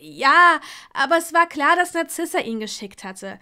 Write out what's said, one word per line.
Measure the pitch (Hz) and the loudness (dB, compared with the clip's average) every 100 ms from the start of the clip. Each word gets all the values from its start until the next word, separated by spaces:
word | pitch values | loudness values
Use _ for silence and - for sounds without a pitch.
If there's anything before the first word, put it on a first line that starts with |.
ja, | 156 151 269 320 349 311 - - - | -20 -2 2 6 6 4 -2 -20 -14
aber | - 269 339 | -4 0 0
es | 339 | 0
war | 330 339 | 0 0
klar, | 302 285 349 | 2 2 2
dass | 349 | 0
Narzissa | 339 330 - 330 370 | -4 -6 -6 -6 -4
ihn | - 226 | -4 -8
geschickt | 214 - 202 - | -8 -12 -14 -14
hatte. | 190 190 196 190 | -16 -14 -14 -16